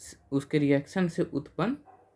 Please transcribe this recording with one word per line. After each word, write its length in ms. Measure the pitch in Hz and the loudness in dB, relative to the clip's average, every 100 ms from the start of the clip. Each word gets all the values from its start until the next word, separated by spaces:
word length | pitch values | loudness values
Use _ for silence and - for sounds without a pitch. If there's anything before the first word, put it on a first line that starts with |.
| - - _ | -20 -20 _
उसके 260 | 139 - 151 | -4 0 2
रिएक्शन 500 | 143 139 147 190 175 | 4 2 2 -2 0
से 140 | 180 | 0
उत्पन्न 520 | 170 - - - 202 285 - - _ | -2 -4 -6 -4 -2 -4 -10 -20 _